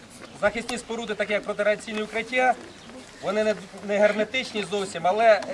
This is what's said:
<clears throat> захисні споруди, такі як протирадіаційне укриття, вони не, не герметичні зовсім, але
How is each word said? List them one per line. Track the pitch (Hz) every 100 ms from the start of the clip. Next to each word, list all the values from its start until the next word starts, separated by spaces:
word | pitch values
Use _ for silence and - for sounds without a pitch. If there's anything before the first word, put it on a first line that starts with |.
<clears throat> | - - - -
захисні | 202 226 226 233
споруди, | - 226 233
такі | 208 202
як | 202
протирадіаційне | 202 202 202 208 - 214
укриття, | 214 220 226 254 262 - - - - 254 - -
вони | 151 208
не, | 214 190 190 202 202
не | 202
герметичні | 208 208 214 262 - 220 180
зовсім, | 202 190 170 170
але | 208 226 202 -